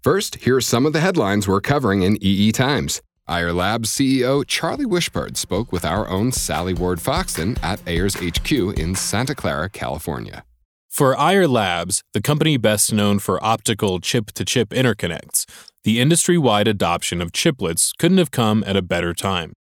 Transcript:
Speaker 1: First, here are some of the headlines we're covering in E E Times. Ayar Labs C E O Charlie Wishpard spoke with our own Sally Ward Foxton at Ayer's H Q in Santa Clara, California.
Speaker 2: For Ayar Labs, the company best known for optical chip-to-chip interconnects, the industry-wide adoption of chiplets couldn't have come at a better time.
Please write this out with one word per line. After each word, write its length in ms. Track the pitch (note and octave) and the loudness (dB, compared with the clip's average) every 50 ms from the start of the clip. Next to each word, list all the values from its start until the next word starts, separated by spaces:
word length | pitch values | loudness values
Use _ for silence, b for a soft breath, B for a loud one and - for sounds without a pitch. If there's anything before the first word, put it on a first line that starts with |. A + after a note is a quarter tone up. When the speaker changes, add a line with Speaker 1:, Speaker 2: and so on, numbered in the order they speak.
| - | 0
Speaker 1:
First, 340 | B2+ E3+ G3 G#3 - - | 0 2 0 -2 -4 -8
here 200 | - - A#2+ C3 | -4 0 2 2
are 60 | B2+ A2 | 2 2
some 240 | - - A#2 C3+ | 2 2 2 2
of 80 | D#3 D3+ | 2 2
the 60 | D#3+ | 0
headlines 460 | D#3+ F#3+ F3+ D#3+ A2 F#2+ G2+ G#2 G2 | 0 0 2 0 0 2 0 0 2
we're 140 | G2 F#2+ G2 | 2 0 0
covering 400 | - - C#3+ D3 C3 G2+ G2 G2 | 2 0 0 0 2 2 2 2
in 160 | F2+ G2 G#2+ | 2 2 0
E 320 | - F#2+ F#2+ G2 F#2+ G#2 A2 | 0 0 0 2 2 2 2
E 20 | |
Times. 520 | G#2 - B2 C3+ C#3+ G#2 C#2+ C#2+ - - - _ _ _ _ - | 2 2 0 0 0 -2 -2 -4 -6 -8 -10 _ _ _ _ -6
Ayar 260 | E2+ F2 E2+ E2+ F2 | -4 -2 -2 -2 0
Labs 360 | F2 F2 G2 A2+ A#2 A2+ G#2 | 0 0 0 -2 -2 -4 -4
C 300 | - - C#3 C3 C3+ C3 | -2 0 0 2 2 2
E 40 | A#2+ | 2
O 180 | B2+ C#3 C#3+ B2+ | 2 0 0 -2
Charlie 440 | - - - - E3+ A#3 C#4+ C#4+ | -2 -4 -4 -4 -4 -4 -2 -4
Wishpard 500 | A3 F3+ F3 E3 - - - C2+ - - | -2 -2 -2 -2 -2 -4 -6 -6 -6 -6
spoke 340 | - - - E2+ G2 A#2+ - | -8 -6 -4 -4 -4 -4 -2
with 140 | - - - | -4 -4 -2
our 240 | D#2 E2+ G#2 G#2 - | -2 -2 -2 -2 -2
own 240 | F#2 F#2+ A2 C3 B2 | -2 -2 0 0 -2
Sally 400 | - - - D#2 D2+ F2+ F#2+ F2+ | -2 -4 -4 -4 -4 -2 -2 -2
Ward 260 | E2+ F2+ F2+ F2+ D#2+ | -2 -2 -2 -2 -2
Foxton 600 | - C3 C#3+ F3+ F#3+ - - - D#2+ G#2 B2 - - | -2 -2 -2 -2 -2 -4 -6 -4 -4 -4 -4 -4 -4
at 240 | E2 G2+ - - | -4 -6 -6 -6
Ayer's 300 | F2 E2+ E2+ F#2+ G2+ - | -4 -2 0 0 -2 -2
H 260 | - F#2 F2 - - - | -4 -6 -4 -4 -4 -2
Q 280 | - D#3 B2 F2+ G2+ | 0 0 0 0 0
in 240 | - - D#2+ E2+ F#2+ | -2 -2 -2 -2 -2
Santa 400 | - - - - G#2+ C3 C#3 C#3+ | -4 -4 -4 -2 -2 -4 -4 -6
Clara, 340 | - - F2 C#2+ C#2+ E2+ G2 | -4 -4 -4 -2 -2 -4 -6
California. 760 | - - - B1 C#2 C#2+ - E2+ D2+ A#1 G#1+ G1+ G1+ - - _ _ _ _ _ _ _ _ - | -6 -8 -8 -6 -6 -6 -6 -6 -6 -6 -8 -10 -14 -16 -18 _ _ _ _ _ _ _ _ -8
Speaker 2:
For 240 | - - D3 C3 C3+ | 0 2 4 4 4
Ayar 340 | - C#3+ E3+ G3 G3 F3+ D3 | 4 4 4 4 4 4 4
Labs, 540 | B2 A2+ G2+ F#2 F2 E2+ F2 F2+ F#2 - - _ - | 4 4 2 2 0 0 -2 -2 -4 -4 -4 _ -6
the 60 | A2 | -4
company 360 | - - D3+ D3 D#3 D#3+ D3+ | 0 0 2 2 2 2 2
best 360 | A#2+ G#2+ G#2+ G#2+ G#2 - - A2+ | 4 4 4 4 4 2 0 2
known 280 | G#2 G#2 G2+ G2+ G2 | 2 2 4 2 2
for 220 | - - F#2 D#2 - | 0 0 -2 0 0
optical 560 | G#2+ A2+ - - - A2 - A2 G2 F#2 F2+ | 0 -2 0 0 -2 -2 0 0 -2 -2 -2
chip-to-chip 680 | - - - B2 G#2+ - - - G#2 - - B2+ G#2+ G#2 | -2 -2 -2 -2 -2 -2 -6 -8 -4 -2 0 0 0 0
interconnects, 760 | - B2 B2+ B2 - - - F2 E2 - - - - - - B B B B B B B - | 0 0 2 2 0 0 -2 -6 -6 -6 -8 -4 -4 -4 -4 B B B B B B B -2
the 160 | A2 A2 A#2+ | 0 2 2
industry-wide 680 | B2+ D3+ E3+ E3 - - F3 F3 C#3 A#2+ G#2 G#2 G#2 | 4 4 4 2 4 4 4 4 4 4 4 4 4
adoption 560 | A2 G#2 G2 G2 E2 E2+ F2 - - F#2 F2 F2 | 2 2 2 0 0 0 -2 -2 -4 -4 -4 -4
of 80 | E2 | -4
chiplets 600 | - - - E3+ C#3 - G2 E2 E2+ - - - - | -4 0 0 0 0 0 -2 -4 -2 0 -2 -2 -2
couldn't 220 | - - E3+ F#3+ F#3 | 0 2 4 4 4
have 140 | E3+ - - | 2 2 0
come 320 | - A2+ G#2+ G#2+ A2 - | 0 2 2 2 0 0
at 100 | G2+ F#2+ | 0 0
a 60 | G2 F2+ | 0 0
better 320 | E2+ F2+ F2 F2 E2+ E2+ | 0 -2 -2 -2 -2 -4
time. 380 | - - G2 F#2 F2 E2 D#2+ - _ _ _ _ | -2 -2 -2 -2 -2 -4 -6 -12 _ _ _ _